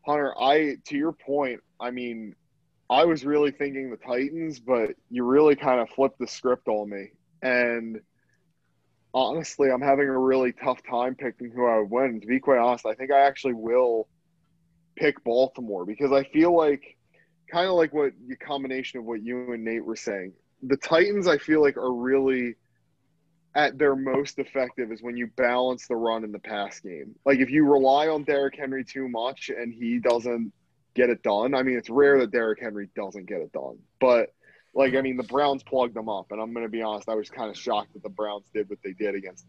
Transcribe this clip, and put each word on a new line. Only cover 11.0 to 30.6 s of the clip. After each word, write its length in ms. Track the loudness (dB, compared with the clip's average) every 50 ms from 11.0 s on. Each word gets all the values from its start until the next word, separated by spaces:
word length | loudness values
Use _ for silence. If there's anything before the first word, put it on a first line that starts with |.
| -2 -2 -4
picking 360 | -6 -8 -10 -8 _ -16 -12
who 160 | -4 0 2
I 120 | 2 2 2
would 120 | 0 0
win. 300 | 0 0 0 0 -2 -6
To 60 | -4
be 120 | -2 -2 0
quite 200 | 2 4 4 4
honest, 260 | 4 2 0 0 -4
I 100 | -6 -6
think 160 | -6 -2 2
I 100 | 4 6
actually 340 | 6 4 2 0 -4 -4 -4
will 540 | -2 -2 0 2 2 4 4 2 0 -2 _ _ _ _ _ _ _ _ _ _ _ _ _ _ _ _ _ _
pick 300 | -2 -2 -2 -2 -2 _
Baltimore 600 | 0 2 2 2 2 _ -12 -10 -8 -8 -8 -8
because 280 | -8 -4 -2 0 2
I 100 | 2 2 0
feel 300 | 2 2 2 4 6 4
like, 420 | 4 4 2 0 -2 -6 -20 _ _ _ _ _ _ _ _ _ _ _ _
kinda 220 | -2 -2 0 2
like 220 | 2 2 2 2 0
what 180 | -2 -2 -2 -2 _ -16 -16
the 80 | -14
combination 640 | _ -8 -8 -8 -6 -6 -6 -8 -8 -8 -10 -12 -12
of 80 | -10
what 160 | -8 -10 -8
you 320 | -8 -8 -8 -8 -8 -8 -8
and 100 | -8 -6
Nate 200 | -6 -6 -6 -6
were 120 | -8 -10
saying, 380 | -8 -6 -6 -6 -6 -8 -12 -16 _ _ _ _ _
the 140 | -2 -2 -2
Titans, 500 | -2 0 2 4 4 4 4 2 0 2
I 120 | 2 2 2
feel 240 | 2 2 4 4
like, 160 | 4 4 2 0
are 140 | -4 -4
really 640 | -4 -2 0 2 2 2 4 2 0 0 -2 -6 -8 _ _ _ _ _ _ _ _ _ _ _ _ _ _ _ _ _ _ _ _
at 240 | 0 0 0 0 0
their 180 | 2 2 2
most 420 | 0 -2 -2 -2 -2 -2 -4 -8 -10
effective 540 | -10 -6 -2 -4 -4 -4 -4 -8 -8 -8
is 100 | -8 -10
when 140 | -10 -10 -8
you 120 | -8 -8 -8
balance 600 | _ 0 0 0 2 0 0 0 -2 -6 -6 -6
the 80 | -4
run 260 | -2 0 -2 -2 -2
and 120 | -4 -8 -12
the 40 | -14
pass 400 | -12 -8 -6 -6 -6 -8 -10 -16
game. 340 | -16 -14 -14 -14 -14 -16 -20 _ _
Like, 140 | 2 4 4
if 120 | 2 2
you 140 | 4 4 6
rely 440 | 6 6 6 6 6 4 4 4 2
on 140 | -2 -2 -2
Derrick 300 | 0 0 0 0 -2 -4
Henry 300 | -8 -10 -8 -6 -8 -8
too 240 | -8 -8 -8 -8 -6
much 400 | -6 -4 -4 -6 -6 -8 -10 -10
and 240 | -8 -8 -8 -10
he 260 | -10 -6 -4 -2 -2 0
doesn't 540 | 2 2 2 2 0 -2 -4 -4 -4 -8 _ _